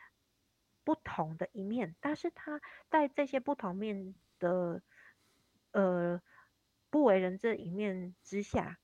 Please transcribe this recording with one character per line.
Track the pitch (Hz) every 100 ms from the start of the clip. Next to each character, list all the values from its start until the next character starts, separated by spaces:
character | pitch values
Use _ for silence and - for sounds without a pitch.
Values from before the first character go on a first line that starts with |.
| - _ _ _ _ _ _ _
不 | -
同 | 311 - - 160 160
的 | 185
一 | 220
面， | 196 240 175 -
但 | 285 302
是 | 349
他 | - 311 302 - - -
在 | 311 285
这 | 294 277
些 | 269
不 | 269
同 | 285 190 185
面 | 214 196 190 190 _ -
的， | 175 180 175 180 _ - - _ _ _ _ _ _
呃， | 208 185 180 175 175 _ - - _ _ _ -
不 | 302
为 | 262 190
人 | 185 190
知 | 226
的 | -
一 | 170
面 | 190 208 185 180 -
之 | - 202
下 | 202 240 160 175